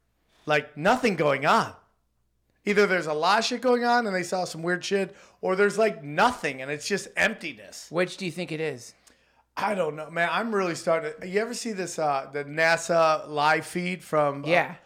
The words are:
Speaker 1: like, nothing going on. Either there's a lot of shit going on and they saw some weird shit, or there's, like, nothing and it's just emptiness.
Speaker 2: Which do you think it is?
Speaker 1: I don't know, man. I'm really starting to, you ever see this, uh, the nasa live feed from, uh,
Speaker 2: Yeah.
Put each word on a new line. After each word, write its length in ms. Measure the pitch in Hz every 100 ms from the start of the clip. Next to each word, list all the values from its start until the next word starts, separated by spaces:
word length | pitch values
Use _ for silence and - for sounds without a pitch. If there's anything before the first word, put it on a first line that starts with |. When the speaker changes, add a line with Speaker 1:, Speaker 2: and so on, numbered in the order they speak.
| _ _ _ _ -
Speaker 1:
like, 320 | 147 147 147
nothing 400 | 175 247 240 165
going 280 | 151 135 151
on. 280 | 220 123 - _ _ _ _ _ _ _ _ 202
Either 200 | 202 196
there's 220 | 180 156
a 60 |
lot 260 | 151 170 214
of 60 | 220
shit 160 | 247
going 240 | 254 240 240
on 200 | 240 220
and 80 |
they 80 | 185
saw 220 | 175 185
some 180 | 175 160
weird 220 | 170 175
shit, 320 | - 196 190 - - _
or 140 | 180 185
there's, 220 | 202 196
like, 260 | 220 156
nothing 580 | 147 156 233 - 151 131
and 80 | 135
it's 160 | 147 -
just 200 | 196 - -
emptiness. 720 | 185 226 - 107 95 - -
Speaker 2:
Which 280 | 160 180 -
do 80 | 185
you 60 |
think 200 | 165 165
it 80 | 156
is? 340 | 156 127 - - _ _ _ _ _ -
Speaker 1:
I 180 | 202
don't 220 | 196 156 151
know, 140 | 156
man. 180 | 170 170
I'm 220 | 185 226
really 220 | 202 180 160
starting 380 | 175 165 151 -
to, 80 | 180
you 120 | 196
ever 140 | 226
see 180 | 233 233
this, 260 | 190 170 -
uh, 320 | 151 139 135
the 120 | 143
nasa 840 | 143 151 165 165 - 170 160 156 147
live 380 | 147 147 160 151
feed 380 | 180 175 180
from, 400 | - 156 143 139
uh, 60 | 147
Speaker 2:
Yeah. 260 | 170 139 170